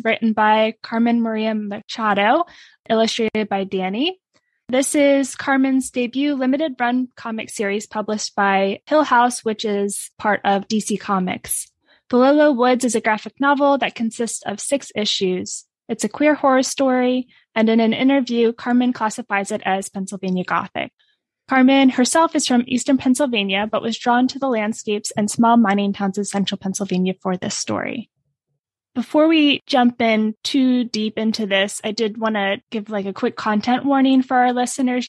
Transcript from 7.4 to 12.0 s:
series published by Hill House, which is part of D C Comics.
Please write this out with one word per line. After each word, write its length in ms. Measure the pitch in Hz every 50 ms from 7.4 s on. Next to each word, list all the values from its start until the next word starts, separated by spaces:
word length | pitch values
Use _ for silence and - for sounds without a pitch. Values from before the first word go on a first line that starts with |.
| 214 -
series 380 | - - 208 196 196 214 208 -
published 480 | - 214 208 220 214 208 - - -
by 420 | - 202 196 196 190 196 196 202 - _
Hill 160 | - 294 311
House, 420 | 285 - 262 240 240 247 240 - -
which 200 | 226 214 214 -
is 480 | 214 202 202 202 202 196 - - - _
part 240 | - - 214 196 - -
of 240 | 202 196 196 202 -
D 100 | 220 214
C 180 | - - 214
Comics. 680 | 190 - - 202 185 180 180 202 - - - - - - - _ _ _ _ _ _